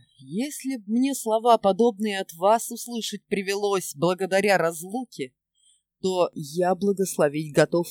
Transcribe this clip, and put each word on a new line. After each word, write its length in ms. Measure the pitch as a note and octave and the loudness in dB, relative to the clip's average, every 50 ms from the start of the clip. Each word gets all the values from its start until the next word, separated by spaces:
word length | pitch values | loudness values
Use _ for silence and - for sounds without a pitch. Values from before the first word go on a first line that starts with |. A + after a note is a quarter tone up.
| _ _ _ - | _ _ _ -20
если 580 | C3 C3 D#3 G#3 C4 D4+ C#4+ - - C4 C4+ | -16 -8 -6 -6 -6 -6 -8 -10 -8 -8 -8
б 60 | A#3+ G3 | -8 -6
мне 300 | F#3+ A3 A#3+ C4 C#4 C4+ | -2 0 0 0 0 -2
слова 420 | - - A3 G#3+ A3+ A3 A#3+ A3+ | -4 -2 -2 -2 2 4 4 4
подобные 640 | A3 - G3 F#3+ F3+ A#3 A#3+ G#3 F#3+ A3 G#3+ G3+ F#3+ | 4 4 2 2 4 2 2 2 0 -4 -4 -4 -4
от 120 | F#3+ - - | -6 -8 -4
вас 360 | E3 F3+ G3+ A3+ A#3 - - | 0 2 4 4 2 0 -4
услышать 560 | A#3+ A3 - A#3 A#3+ A3+ G#3 - G#3 G3 _ | -10 -12 -12 -10 -8 -8 -8 -8 -10 -12 _
привелось 720 | _ G3 G3 F#3+ F#3 G3+ G3+ G3+ G3+ G3 F#3 - - - | _ -4 -4 -2 -2 -2 -2 0 0 0 0 -2 -6 -4
благодаря 600 | C#3+ E3 F3+ F#3 F3+ F#3+ F3 F#3+ G3 G3 G#3 G3 | -2 0 0 0 -2 -2 0 0 2 4 4 4
разлуке, 760 | F3 E3 E3 E3+ D3+ F3 F#3+ G3 C4 B3 - - - C3+ B2+ _ _ _ _ _ _ _ _ _ _ _ _ _ _ | 4 2 0 -2 -6 -8 -8 -8 -8 -8 -10 -10 -10 -10 -10 _ _ _ _ _ _ _ _ _ _ _ _ _ _
то 300 | - F#3 F#3 F3+ E3+ - - | -4 -2 2 2 2 0 0
я 420 | - D3+ C#3 D#3 F3 F3+ F3+ F#3+ | -6 -10 -6 -2 0 0 0 0
благословить 760 | E3+ G3 G3+ G3 F#3 F#3+ - - - D#3+ D3 C#3+ D3+ D#3+ D3+ C3+ | 2 0 0 0 0 -2 -2 2 2 2 2 2 -2 -6 0 2
готов 340 | E3+ D3+ - - E3+ F3 - | 2 4 4 2 0 -2 -2